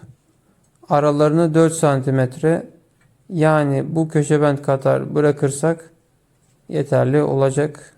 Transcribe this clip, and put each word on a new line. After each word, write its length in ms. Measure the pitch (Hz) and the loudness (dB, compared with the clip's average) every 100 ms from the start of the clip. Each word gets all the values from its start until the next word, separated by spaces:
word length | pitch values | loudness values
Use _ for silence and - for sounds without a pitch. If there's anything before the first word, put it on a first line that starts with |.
| - - _ _ _ _ _ _ - | -20 -20 _ _ _ _ _ _ -2
aralarını 640 | 147 147 147 151 156 170 | 0 2 2 2 2 2
dört 200 | 156 160 | 4 2
santimetre, 960 | 160 151 135 135 135 127 131 156 170 - - _ _ _ _ _ | 2 0 0 0 0 -2 -2 -2 -2 -4 -18 _ _ _ _ _
yani 680 | 180 156 156 143 135 143 160 | 0 2 2 0 -2 -2 -4
bu 120 | 160 | -2
köşe 340 | 160 147 151 | -2 0 2
bent 200 | 147 139 | 2 0
kadar 540 | 143 135 135 135 135 147 | -2 -2 0 -2 -2 0
bırakırsak 760 | 147 147 143 - 160 165 - _ _ _ _ _ _ _ - | 0 0 -2 -2 -4 -4 -10 _ _ _ _ _ _ _ -8
yeterli 520 | 147 139 131 127 147 | -6 -2 0 2 0
olacak. 720 | 147 139 135 135 151 - - | 0 0 0 0 -4 -6 -20